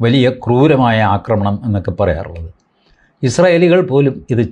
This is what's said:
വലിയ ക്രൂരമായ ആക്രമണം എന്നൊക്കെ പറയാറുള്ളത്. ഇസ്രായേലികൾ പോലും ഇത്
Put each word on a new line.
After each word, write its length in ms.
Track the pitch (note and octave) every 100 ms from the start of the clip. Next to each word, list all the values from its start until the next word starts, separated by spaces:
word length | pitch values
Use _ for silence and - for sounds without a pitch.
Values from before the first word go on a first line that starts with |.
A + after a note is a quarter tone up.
വലിയ 280 | A#2 C3+ B2
ക്രൂരമായ 680 | B2+ A#2 B2 D#3 C3+ B2 A2
ആക്രമണം 580 | G#2 G2 - G#2+ G2+ G2+
എന്നൊക്കെ 260 | A#2 G2+ F2+
പറയാറുള്ളത്. 600 | F2 F#2+ E2+ D#2 E2 E2 - _ _ _ _ _ _
ഇസ്രായേലികൾ 580 | B2+ C#3+ F3+ E3+ F3 F3+
പോലും 460 | B2+ C3+ C#3 - -
ഇത് 120 | A#2 A2+